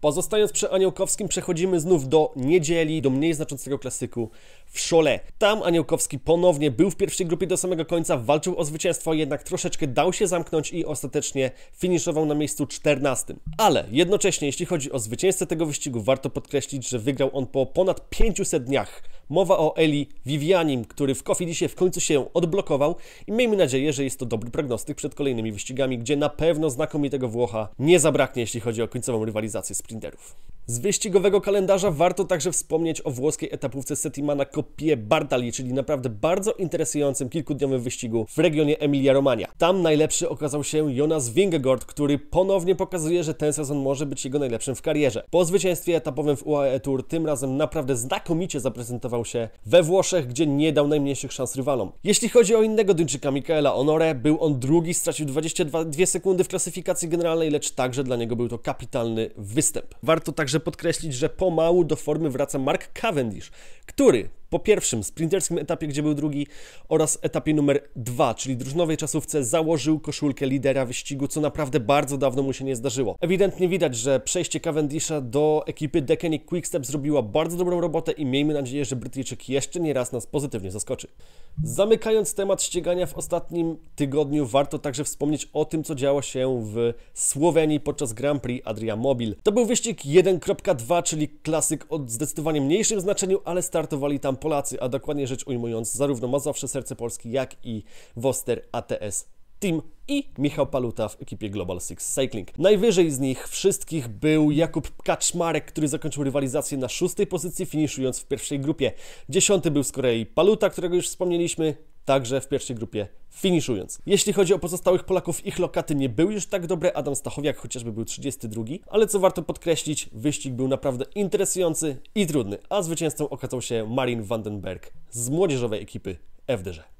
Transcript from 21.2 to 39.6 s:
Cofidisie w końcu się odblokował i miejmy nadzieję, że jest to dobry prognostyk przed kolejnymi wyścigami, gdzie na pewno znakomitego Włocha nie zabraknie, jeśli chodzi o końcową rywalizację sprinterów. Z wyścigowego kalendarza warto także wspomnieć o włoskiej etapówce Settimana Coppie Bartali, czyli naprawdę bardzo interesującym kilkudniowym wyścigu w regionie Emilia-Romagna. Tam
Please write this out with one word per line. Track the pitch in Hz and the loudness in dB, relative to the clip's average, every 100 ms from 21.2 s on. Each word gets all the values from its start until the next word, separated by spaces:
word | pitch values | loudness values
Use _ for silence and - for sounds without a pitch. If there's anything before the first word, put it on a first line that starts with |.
Cofidisie | - 185 175 165 180 | -2 -2 -2 -2 -4
w | - | 0
końcu | 185 - | 0 0
się | - 151 120 | 2 2 2
odblokował | - 170 196 - 143 143 170 - - - | 0 0 0 0 2 2 0 -10 -16 -6
i | |
miejmy | 214 247 208 | 0 2 4
nadzieję, | 156 131 147 | 4 4 0
że | 135 | 0
jest | 135 - | -2 -4
to | 123 | -4
dobry | 113 120 | -4 -4
prognostyk | 147 147 113 - 147 | -4 -2 -4 -4 -6
przed | 143 - | -6 -2
kolejnymi | 143 120 113 | -2 0 -4
wyścigami, | 101 - 131 131 127 | -6 -8 -2 -2 -2
gdzie | 117 147 | 0 0
na | 147 | 0
pewno | - 156 156 156 | 2 0 2 0
znakomitego | 123 151 156 143 135 123 | 0 -2 0 -2 -2 -2
Włocha | 113 120 110 107 - | 0 0 0 -6 -2
nie | 135 180 | 6 6
zabraknie, | 160 143 131 123 | 6 4 2 0
jeśli | 110 151 | -4 -4
chodzi | 123 113 | -4 -2
o | 113 | -4
końcową | 127 117 117 110 | -4 -2 -2 0
rywalizację | 107 110 101 - 104 | -2 -4 -6 -6 -8
sprinterów. | - 113 82 - - - - - - | -8 -10 -12 -14 -18 -16 -14 -12 -6
Z | 120 | -2
wyścigowego | 196 196 226 185 190 196 | 0 0 2 4 4 2
kalendarza | 190 202 190 196 196 | 2 2 4 2 2
warto | 147 175 180 185 | 4 2 2 0
także | 180 170 | 0 0
wspomnieć | 156 - 160 165 151 | -2 -2 0 0 -2
o | - | -4
włoskiej | 123 143 - - | -2 -2 -2 -6
etapówce | 156 170 139 120 147 | -6 -6 -6 -6 -4
Settimana | 160 139 147 143 139 | -4 -4 -2 -2 -2
Coppie | - 135 - 156 143 | -4 -6 -4 0 0
Bartali, | 104 156 151 131 123 | 2 0 2 -2 -2
czyli | 110 131 | -4 -4
naprawdę | 127 131 147 127 | -4 -2 -2 -2
bardzo | 104 151 190 202 | -2 0 0 0
interesującym | - 180 165 156 147 143 131 131 | -2 -2 -2 -2 0 0 0 -4
kilkudniowym | 165 139 139 139 131 | -4 -4 -2 0 0
wyścigu | 120 - 117 113 107 | -2 -6 -2 -2 -2
w | - | 2
regionie | 170 151 147 156 | 2 4 2 2
Emilia-Romagna. | 147 143 135 135 139 117 92 | 2 4 4 6 4 2 -2
Tam | - | 0